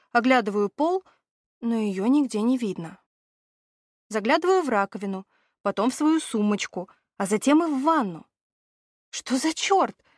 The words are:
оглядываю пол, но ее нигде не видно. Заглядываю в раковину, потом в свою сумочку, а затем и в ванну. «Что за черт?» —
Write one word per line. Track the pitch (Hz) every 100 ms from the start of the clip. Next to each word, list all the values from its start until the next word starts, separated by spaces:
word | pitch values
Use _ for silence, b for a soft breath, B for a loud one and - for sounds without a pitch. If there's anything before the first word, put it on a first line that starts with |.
| b
оглядываю | 208 233 254 208 208 202
пол, | - 311 370 b b _ _ _ _
но | 233
ее | 226 214 190 214
нигде | 294 269 208
не | 226 262
видно. | 226 180 165 196 _ _ _ _ _ _ _ _ _ _ _
Заглядываю | 214 208 330 359 381
в | 302
раковину, | 214 196 202 202 190 - _ _ _
потом | 202 190 233
в | -
свою | 302 320
сумочку, | - 220 208 208 - 185 180 b b _
а | 196
затем | 214 262 302
и | 339
в | 269
ванну. | 294 320 208 165 - _ _ _ _ _ _ _ _
«Что | - - 254
за | 311
черт?» — | - - 392 277 - _